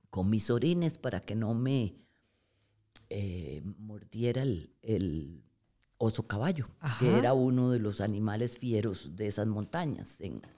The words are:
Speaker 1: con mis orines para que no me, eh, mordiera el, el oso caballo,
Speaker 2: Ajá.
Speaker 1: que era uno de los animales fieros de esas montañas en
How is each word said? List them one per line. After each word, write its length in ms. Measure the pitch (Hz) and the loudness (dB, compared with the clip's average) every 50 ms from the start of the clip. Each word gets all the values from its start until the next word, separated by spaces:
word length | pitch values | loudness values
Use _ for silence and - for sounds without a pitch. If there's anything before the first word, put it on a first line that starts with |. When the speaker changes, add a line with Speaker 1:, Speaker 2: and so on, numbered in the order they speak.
| _ _ | _ _
Speaker 1:
con 180 | - 92 92 101 | -2 0 2 4
mis 220 | 110 107 - - | 4 2 2 2
orines 480 | 120 120 123 165 175 175 170 160 160 - | 2 2 4 2 4 2 2 0 -2 -2
para 220 | - 127 104 - | -4 -4 -4 -4
que 140 | - - 101 | -4 -4 -4
no 200 | 113 113 104 113 | -2 0 0 0
me, 420 | 113 127 131 139 131 113 92 - - - _ _ _ _ _ _ _ _ _ _ _ _ _ _ _ _ _ - - - - | 0 0 2 2 2 0 -2 -4 -8 -16 _ _ _ _ _ _ _ _ _ _ _ _ _ _ _ _ _ -20 -20 -14 -8
eh, 520 | - 101 101 95 87 90 80 67 71 76 78 101 98 92 | -6 -4 -4 -4 -4 -6 -6 -8 -8 -8 -8 -10 -10 -12
mordiera 640 | 107 107 107 104 - - - 113 117 120 117 127 | -14 -14 -14 -14 -16 -12 -4 -2 0 0 0 0
el, 280 | 139 135 101 80 71 - _ _ | 0 0 -2 -2 -6 -10 _ _
el 600 | - 113 110 87 98 87 76 80 71 69 85 62 - _ _ _ _ _ _ _ _ _ _ - | -2 0 0 2 2 0 0 -2 -4 -8 -12 -18 -20 _ _ _ _ _ _ _ _ _ _ 0
oso 280 | 117 113 - - 107 | 0 0 0 -2 -4
caballo, 400 | - 98 101 127 185 180 147 117 - - - | -4 -2 0 0 0 0 -2 -4 -8 -10 -8
Speaker 2:
Ajá. 180 | - 139 113 - 123 | -6 -6 0 2 4
Speaker 1:
que 140 | - - - | 6 6 6
era 160 | - - 135 | 6 6 4
uno 360 | 131 127 131 127 127 123 127 | 4 4 4 4 4 4 4
de 80 | 123 120 | 4 2
los 220 | 107 104 98 - | 0 -2 -2 -2
animales 560 | 98 107 104 104 107 104 104 107 123 120 - - | -2 -2 0 0 0 0 0 0 -2 -4 -4 -6
fieros 560 | 127 123 113 107 104 110 92 - - 69 82 | -2 0 2 2 2 0 -2 -4 -8 -12 -8
de 100 | 92 107 | -4 -4
esas 200 | 104 - 104 104 | -2 -2 0 0
montañas 680 | 110 104 107 101 - - 175 175 147 - - - - - - | 0 0 -2 -4 -4 -4 -2 -2 -2 -4 -6 -8 -12 -12 -10
en 200 | - 90 60 - - - - | -10 -8 -8 -10 -12 -16 -20